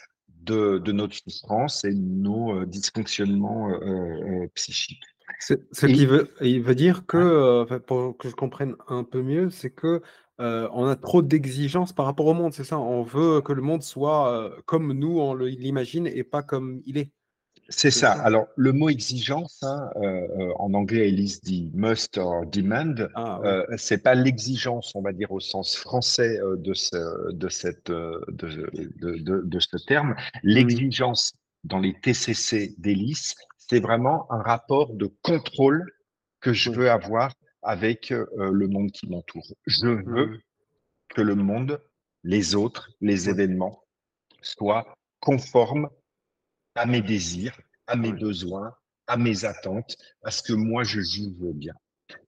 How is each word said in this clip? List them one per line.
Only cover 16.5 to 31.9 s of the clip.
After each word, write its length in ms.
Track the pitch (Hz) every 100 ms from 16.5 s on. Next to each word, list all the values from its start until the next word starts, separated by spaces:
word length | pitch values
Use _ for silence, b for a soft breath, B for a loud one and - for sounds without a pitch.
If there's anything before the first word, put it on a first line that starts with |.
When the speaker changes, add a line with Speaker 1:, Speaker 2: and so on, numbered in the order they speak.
| 135 131 127 -
Speaker 2:
il 120 | 139
est. 120 | 143 _ _ _ _ _ -
Speaker 1:
C'est 220 | - 147
Speaker 2:
C'est 100 | -
Speaker 1:
ça. 140 | 127 104
Speaker 2:
ça ? 60 |
Speaker 1:
Alors, 240 | 113 110 - -
le 160 | 131
mot 160 | 135 156
exigence, 720 | 131 - 123 120 143 170 -
hein, 280 | 135 143 135 -
euh, 60 |
euh, 500 | 101 92 87 95 90 87
en 180 | 98
anglais, 340 | 101 98 113 104
Elise 320 | 95 101 95
dit 300 | - 92 82
must 440 | 85 110 110 - 101
or 260 | 90 85 82
demand. 640 | 98 95 117 160 120 104
Speaker 2:
Ah, 240 | 107 117 90
oui. 80 | 101
Speaker 1:
Euh, 160 | 95 90 110
c'est 260 | - 101
pas 120 | -
l'exigence, 800 | 127 127 117 120 127 - 120 -
on 80 | 101
va 100 | 98
dire, 180 | 92 104
au 80 | 95
sens 360 | - 95 92 -
français, 640 | - 123 120 - 117 107
euh, 160 | 98 92
de 180 | 85
ce, 580 | 92 - 87 82 87 87
de 160 | 87 90
cette, 420 | - 90 85 -
euh, 300 | 85 82 82 -
de, 420 | 82 85 76 78 - - -
de, 220 | 85 82
de, 240 | 78 95
de 160 | 90 87
ce 160 | - 90 -
terme. 240 | 143 147
Speaker 2:
Hmm. 40 | 107 B B
Speaker 1:
L'exigence 920 | 101 117 123 120 135 123 127 113 - - _ _
dans 140 | - 95
les 160 | 95